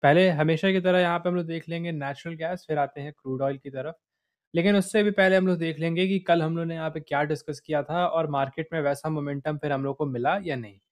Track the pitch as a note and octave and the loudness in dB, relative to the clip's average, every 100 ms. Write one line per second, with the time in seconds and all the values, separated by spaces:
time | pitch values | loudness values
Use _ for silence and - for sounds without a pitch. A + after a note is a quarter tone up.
0 | C#3+ D#3 F#3 D#3 D#3 D#3+ G3 F#3+ F3+ F3+ | 6 6 6 4 2 2 2 2 2 2
1 | F3 E3+ F3 F3+ E3 E3 D#3 E3+ E3+ D#3+ | 2 0 -2 -2 -4 -8 -6 -8 -6 -6
2 | C#3 C#3 E3+ E3 D#3+ F3+ - D3+ C#3 - | -6 -8 -10 -8 -6 -8 -4 -2 -2 -4
3 | C#3+ D3 C3+ C3 C3+ C#3 C#3 C3+ C#3 D#3+ | -12 -12 -8 -2 -2 -4 -8 -8 -10 -10
4 | _ _ _ _ _ E3 F3 G3+ F#3+ A3 | _ _ _ _ _ 0 4 4 4 2
5 | G#3 G#3 F#3+ F#3+ F#3 F3+ E3 D3+ E3 E3 | 2 4 4 6 4 0 -2 -2 -2 0
6 | F#3+ G3 F#3 E3+ D#3+ E3 E3 E3 D#3+ D#3 | 0 0 2 2 2 -2 -4 -4 -6 -8
7 | D3+ C#3+ D3 D3 - C#3+ _ D3+ C#3+ E3+ | -4 -2 0 -2 -6 -12 _ -4 -2 0
8 | F3+ E3+ D#3 C#3 C3+ - D#3+ E3 C#3+ C#3+ | 0 0 0 0 -2 -4 -6 -2 -2 -2
9 | D#3 D#3 C#3+ C#3+ D3 D3+ D3 C#3 C3+ C3+ | -2 -4 -4 -6 -4 -4 -2 -2 -2 -4
10 | D3+ B2 C3 F#3 F3+ C3+ A2 G2 _ | -4 -2 0 -2 -2 -6 -8 -16 _